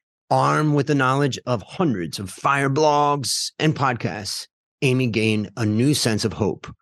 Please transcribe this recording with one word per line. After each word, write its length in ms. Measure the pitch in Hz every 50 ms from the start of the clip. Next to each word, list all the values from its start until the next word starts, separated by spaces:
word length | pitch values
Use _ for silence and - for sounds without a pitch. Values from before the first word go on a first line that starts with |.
| _ _ _ _ _ -
Armed 460 | 135 131 135 139 147 151 151 151 147
with 100 | 143 135
the 80 | 147 147
knowledge 460 | 139 131 127 131 139 143 139 110 98 - 127
of 160 | 123 104 -
hundreds 560 | - - - 185 156 113 92 85 76 - -
of 100 | 101 90
fire 400 | - - - 143 139 139 139 139
blogs 800 | 135 151 156 151 147 147 147 147 143 147 127 - - - - - - -
and 180 | 156 156 151
podcasts, 720 | 143 139 131 123 110 - - 82 104 101 - - - - - _ _ _ _ _ _
Amy 260 | - 131 127 127 131 120
gained 420 | 104 110 110 110 107 107 104 - -
a 100 | - 113
new 280 | 107 107 110 123 147 147
sense 320 | - - 123 107 101 117
of 80 | 110 85
hope, 340 | - 107 92 - - - - - -